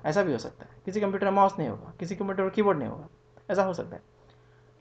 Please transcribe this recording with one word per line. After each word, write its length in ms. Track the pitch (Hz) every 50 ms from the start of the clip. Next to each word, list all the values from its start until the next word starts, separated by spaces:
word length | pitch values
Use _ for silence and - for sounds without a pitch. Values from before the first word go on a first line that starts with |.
| -
ऐसा 180 | 151 156 202 196
भी 80 | 170
हो 60 | 135 110
सकता 280 | - - - - -
है, 60 | - - - -
किसी 160 | 190 185 214
कंप्यूटर 240 | 208 196 196 190 196
में 60 | 196
माउस 280 | 196 196 196 190 185 -
नहीं 100 | 156 120
होगा, 240 | 101 - - - - -
किसी 160 | - 170 202
कंप्यूटर 280 | - 202 196 190 190 190
में 80 | 190
कीबोर्ड 280 | 190 220 208 202 180 147
नहीं 100 | 123 107
होगा, 200 | 113 123 143 - - _ _ _ _ - - -
ऐसा 140 | 190 196 190
हो 100 | 190 175
सकता 220 | - - 170 -
है। 80 | - - _ _ _ _ - - _ _ _ - _ _ _ _ _